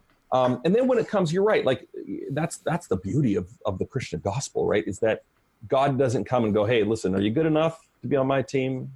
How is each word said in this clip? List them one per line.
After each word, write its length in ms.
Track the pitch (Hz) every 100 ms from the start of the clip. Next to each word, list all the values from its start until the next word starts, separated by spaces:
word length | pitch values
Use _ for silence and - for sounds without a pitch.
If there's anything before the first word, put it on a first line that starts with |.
| _ _ _
Um, 300 | 127 127 127 165
and 80 | 214
then 120 | 254
when 100 | 240
it 100 | -
comes, 240 | 202 170
you're 120 | 180
right, 200 | 208 190
like, 240 | 131 131 - - - - -
that's, 260 | 139 160 -
that's 300 | - 165 -
the 100 | -
beauty 380 | 95 117 135 98
of, 120 | 90 - -
of 120 | 92
the 60 | 98
Christian 340 | 127 - 87
gospel, 440 | 101 123 - - 90
right? 200 | 98 -
Is 120 | 101
that 240 | 110 104 - _ _ _ 107
God 300 | 135 143 131
doesn't 280 | 135 120 -
come 180 | 127 110
and 80 |
go, 120 | 104 104
"Hey, 180 | 120
listen, 320 | 101 110 95 98
are 60 |
you 100 | 104
good 140 | 113 160
enough 340 | 151 160 - _ _
to 60 | 123
be 80 | 139
on 120 | 131
my 140 | 139
team? 480 | 131 135 131 131 135